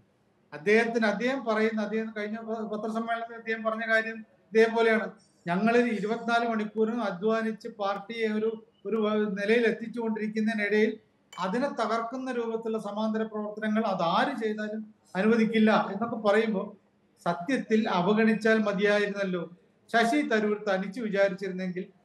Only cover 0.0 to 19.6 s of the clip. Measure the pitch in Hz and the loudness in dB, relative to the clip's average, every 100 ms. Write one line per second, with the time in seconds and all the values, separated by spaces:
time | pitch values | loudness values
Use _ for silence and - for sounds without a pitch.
0 | _ _ _ _ _ 147 160 220 226 240 | _ _ _ _ _ -6 2 4 4 2
1 | 214 190 247 269 233 214 220 214 208 220 | 0 0 -2 -2 -2 0 0 0 -2 -4
2 | 220 214 208 220 220 226 202 208 220 220 | -4 -6 -8 -8 -8 -8 -6 -6 -4 -6
3 | 233 226 233 226 220 226 220 220 226 220 | -4 -6 -6 -10 -8 -4 -4 -4 0 0
4 | 220 226 - _ _ 220 226 220 226 214 | 0 -8 -16 _ _ 4 4 4 2 2
5 | 190 - _ _ 175 180 220 240 240 202 | -2 -10 _ _ -4 0 4 4 2 0
6 | 208 233 226 233 240 220 214 220 220 240 | -2 -4 0 0 0 -2 -4 -2 -2 0
7 | 202 175 214 226 220 220 233 - 196 208 | -4 -2 -2 0 -2 -6 -12 -6 -4 -4
8 | - 226 220 214 220 220 - _ 196 220 | -8 -4 -2 0 -2 -4 -12 _ -4 0
9 | 208 214 208 190 202 240 220 - 226 240 | 0 0 0 -2 2 2 2 0 -6 -6
10 | 226 214 214 220 214 214 202 214 220 - | -4 -2 -4 -2 -2 -2 2 4 2 0
11 | _ _ _ - 185 233 277 - 208 226 | _ _ _ -6 -4 -2 -2 -2 -2 -2
12 | 233 262 262 240 226 226 226 220 214 208 | -4 -6 -6 -4 -4 -4 -4 -4 -4 -4
13 | 220 220 214 214 208 214 214 214 214 185 | -2 -2 -4 -6 -8 -6 -2 0 0 0
14 | 170 202 285 240 220 214 214 220 - _ | 2 2 0 -2 -4 -4 -6 -8 -10 _
15 | _ 180 214 226 220 220 220 214 208 190 | _ 0 4 4 4 4 6 4 2 -4
16 | 233 226 208 214 220 190 214 - _ _ | -6 0 2 4 2 -2 -6 -12 _ _
17 | _ _ 175 170 175 247 - 220 214 185 | _ _ -4 -4 -2 -2 2 0 2 2
18 | 175 214 220 220 220 220 208 190 208 208 | 2 4 4 4 4 4 2 2 4 4
19 | 202 202 190 180 170 - | 2 -2 -2 -2 -6 -14